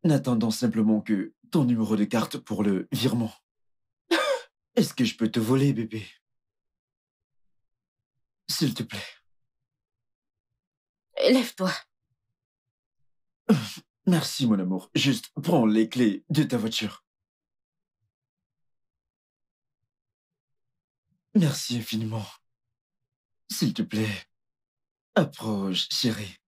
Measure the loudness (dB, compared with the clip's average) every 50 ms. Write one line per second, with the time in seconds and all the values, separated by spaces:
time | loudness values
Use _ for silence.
0 | 4 4 2 4 2 0 0 2 0 0 -2 0 -2 0 2 2 2 4 2 2
1 | 2 0 -2 -2 -2 -6 _ _ _ _ 0 2 2 2 2 0 0 0 2 0
2 | 0 0 0 -2 -2 -2 -8 -12 -8 -8 -4 -2 0 0 0 0 -2 -4 -4 -2
3 | 0 0 0 0 -4 -4 -8 _ _ _ _ _ _ _ _ _ _ _ _ _
4 | _ _ 0 0 2 0 -2 -4 -4 _ _ _ _ _ _ 0 0 0 0 -2
5 | -2 -2 0 -2 -2 -2 0 -2 0 2 2 2 4 2 0 -2 -4 -6 -8 -10
6 | -12 -12 -18 _ _ _ _ _ _ _ _ _ _ _ _ _ _ _ _ _
7 | _ _ _ _ _ _ _ _ _ _ _ _ _ _ _ _ _ _ _ _
8 | _ _ _ _ _ _ _ _ _ -8 -4 -2 -2 -2 -2 -4 -8 -10 -10 -14
9 | -14 -16 -18 _ _ _ _ _ _ _ _ _ _ _ _ _ _ _ _ _
10 | _ _ _ _ _ _ _ _ _ _ _ _ _ _ _ _ _ _ _ _
11 | _ _ _ 0 4 4 4 4 2 -2 -4 -4 -4 -2 -2 -4 -12 _ _ _
12 | _ _ _ _ _ _ _ _ _ _ _ _ _ _ _ _ _ _ _ _
13 | _ _ _ _ _ _ _ _ _ 4 4 4 4 -6 -12 -16 _ _ _ _
14 | _ 2 2 2 2 -2 -4 -2 2 2 2 2 0 -2 -4 -4 -6 _ _ 0
15 | 2 2 0 0 -4 -10 _ -6 -2 2 2 4 4 4 4 4 2 0 2 2
16 | 2 2 2 -2 _ _ 0 0 2 2 0 -4 -4 -4 -4 -4 -6 -6 -10 -12
17 | _ _ _ _ _ _ _ _ _ _ _ _ _ _ _ _ _ _ _ _
18 | _ _ _ _ _ _ _ _ _ _ _ _ _ _ _ _ _ _ _ _
19 | _ _ _ _ _ _ _ _ _ _ _ _ _ _ _ _ _ _ _ _
20 | _ _ _ _ _ _ _ _ _ _ _ _ _ _ _ _ _ _ _ _
21 | _ _ _ _ _ _ _ 4 4 4 0 -2 -6 -6 -6 -6 -6 -4 -6 -6
22 | -4 -4 -6 -6 -8 -10 -16 _ _ _ _ _ _ _ _ _ _ _ _ _
23 | _ _ _ _ _ _ _ _ _ _ -4 -2 -2 0 0 -2 -6 -4 -2 -2
24 | -2 -2 -4 -8 -12 _ _ _ _ _ _ _ _ _ _ _ _ _ _ _
25 | _ _ _ 0 0 0 -4 -10 -6 -6 -4 -4 -4 -4 -4 -4 -4 -4 -4 -2
26 | -2 -2 -2 -2 -8 -12 -14 _ _